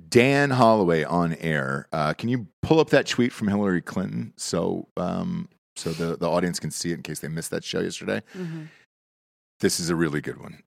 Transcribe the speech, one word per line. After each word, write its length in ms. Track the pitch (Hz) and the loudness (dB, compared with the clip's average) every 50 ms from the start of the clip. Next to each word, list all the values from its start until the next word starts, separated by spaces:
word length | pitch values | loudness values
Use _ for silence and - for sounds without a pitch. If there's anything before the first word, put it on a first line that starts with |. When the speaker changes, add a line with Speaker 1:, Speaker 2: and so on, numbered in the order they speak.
| 85 80 | -2 4
Speaker 1:
Dan 420 | - 117 120 135 139 139 143 139 | 6 6 6 6 6 4 4 4
Holloway 540 | 131 127 120 113 110 107 95 85 82 80 76 | 4 6 8 8 8 6 4 4 2 2 2
on 300 | - 82 87 87 82 82 | 0 0 0 0 0 -2
air. 520 | - - 80 78 73 67 65 67 71 - - | -2 -2 -2 0 0 0 -2 -4 -6 -6 -4
Uh, 200 | 78 78 76 76 | -2 0 0 0
can 160 | 80 - - 113 | -2 -2 -2 -2
you 200 | 127 127 104 - _ _ | -2 -2 -4 -8 _ _
pull 180 | - - 160 160 | 2 4 4 4
up 100 | 151 - | 4 4
that 160 | 151 139 120 | 4 2 2
tweet 260 | - - - 120 127 | 2 0 2 0 0
from 160 | - - 110 101 | 0 -2 -2 0
Hillary 320 | 101 101 104 98 90 85 | 0 2 2 2 0 0
Clinton 540 | - - - 95 92 101 104 117 117 107 - | -2 -4 -6 -6 -4 -4 -6 -6 -8 -8 -10
so, 520 | - - - - 85 87 92 92 90 87 - - | -12 -8 -4 -2 -2 0 -2 -2 -4 -6 -8 -6
um, 520 | 87 90 90 90 92 90 90 87 85 85 - _ _ _ _ - | -4 -4 -4 -2 -4 -4 -4 -4 -6 -8 -10 _ _ _ _ -12
so 140 | - - 82 | -8 -6 -6
the, 240 | 80 80 82 82 85 | -4 -4 -4 -4 -2
the 120 | - 85 82 | -2 0 0
audience 300 | 85 87 90 90 85 - | 2 2 2 0 -2 -4
can 120 | - 80 | -6 -8
see 200 | - - - 87 | -6 -6 -4 -4
it 40 | 85 | -4
in 80 | 78 | -6
case 180 | - - 78 - | -6 -10 -10 -8
they 80 | - 76 | -8 -8
missed 220 | 80 82 80 - | -8 -8 -6 -6
that 120 | - 82 - | -6 -8 -6
show 160 | - - 90 | -4 -4 -4
yesterday? 420 | 90 90 87 - 87 95 101 107 - - - | -4 -4 -6 -8 -6 -4 -4 -4 -6 -10 -12
Speaker 2:
Mm-hmm. 280 | 185 180 165 160 160 156 160 - - _ _ _ _ _ _ _ _ _ _ _ _ _ _ _ - | -10 -10 -10 -10 -12 -14 -16 -20 -20 _ _ _ _ _ _ _ _ _ _ _ _ _ _ _ -2
Speaker 1:
This 180 | - 95 - - | -2 0 0 0
is 80 | 87 82 | -2 0
a 60 | 87 | 0
really 240 | 82 82 78 71 73 | 0 0 0 0 -2
good 180 | - - - 65 | -4 -6 -10 -12
one. 180 | - - - - _ | -14 -18 -18 -20 _